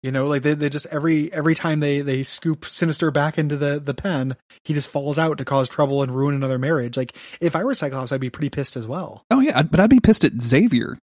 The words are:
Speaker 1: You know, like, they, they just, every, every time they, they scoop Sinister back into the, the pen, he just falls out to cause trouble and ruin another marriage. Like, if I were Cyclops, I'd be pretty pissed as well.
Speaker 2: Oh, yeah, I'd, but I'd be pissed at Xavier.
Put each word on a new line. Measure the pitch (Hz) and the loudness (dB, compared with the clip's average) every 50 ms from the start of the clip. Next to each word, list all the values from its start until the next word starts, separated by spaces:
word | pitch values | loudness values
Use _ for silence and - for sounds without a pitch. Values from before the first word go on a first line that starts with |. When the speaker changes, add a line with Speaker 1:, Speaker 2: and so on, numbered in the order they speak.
| - | -6
Speaker 1:
You | 131 131 | -4 -2
know, | 135 135 | -2 0
like, | 143 147 143 123 | 0 0 0 0
they, | 147 151 | 0 0
they | 147 147 147 | 0 -2 -4
just, | 139 147 - - | -2 -4 -8 -6
every, | - 151 143 165 160 151 147 165 - | -6 -2 0 2 2 2 0 -2 -4
every | - 147 160 160 | -2 2 2 2
time | - - 165 156 151 | 2 0 -2 0 0
they, | 147 147 143 143 143 | 0 0 0 0 0
they | 139 135 131 135 | -2 -2 -2 -2
scoop | - - - - 165 156 151 - | -4 -4 -4 -2 -2 -4 -4 -6
Sinister | - - - - 165 151 - 170 160 | -6 -2 0 0 0 0 0 0 0
back | 139 147 143 156 156 - | 2 2 0 0 0 0
into | 156 147 147 | -2 -2 -2
the, | 143 147 143 143 147 | -2 -2 -2 -2 -2
the | 143 143 135 | -4 -6 -6
pen, | - - 202 175 139 131 131 131 _ _ _ - _ _ | -4 -4 -4 -2 -2 -2 -4 -6 _ _ _ -20 _ _
he | - 156 | -4 -4
just | 147 135 - | -4 -4 -4
falls | - 147 139 143 147 147 | -6 -6 -4 -2 0 0
out | 165 160 147 - | 2 0 0 -2
to | 135 | -4
cause | - 143 135 131 | -2 0 0 0
trouble | 120 - - 151 139 139 139 139 | 0 0 0 0 0 2 0 0
and | 127 127 | 0 0
ruin | 131 139 143 143 | 0 0 0 0
another | 139 135 131 131 127 | 0 -2 -2 -2 -2
marriage. | 127 147 165 147 120 120 120 135 | 0 0 0 0 -2 -2 -4 -4
Like, | 131 123 - - - - - - | -6 -6 -8 -18 -20 -20 -10 -2
if | 170 170 - | -2 0 0
I | 165 196 | 0 0
were | 262 269 | 0 -2
Cyclops, | - - 143 131 135 127 123 143 | -2 -4 -4 -4 -6 -6 -4 -4
I'd | 131 | -4
be | 131 127 | -4 -6
pretty | - - 151 139 | -6 -6 -6 -4
pissed | - 147 139 - - | -4 -4 -6 -6 -6
as | 131 113 | -8 -8
well. | 110 131 180 180 - 101 104 _ _ | -8 -8 -8 -8 -10 -14 -18 _ _
Speaker 2:
Oh, | 226 269 | 2 4
yeah, | 262 311 - 127 | 4 4 4 2
I'd, | 147 165 | 0 2
but | - 160 | 4 4
I'd | 190 220 | 6 8
be | 269 254 | 8 8
pissed | - - 220 - - | 8 6 4 4 4
at | 143 - 117 120 | 2 2 0 0
Xavier. | 120 120 139 208 240 135 120 110 - - - _ _ | 2 4 4 4 4 2 0 -2 -2 -8 -12 _ _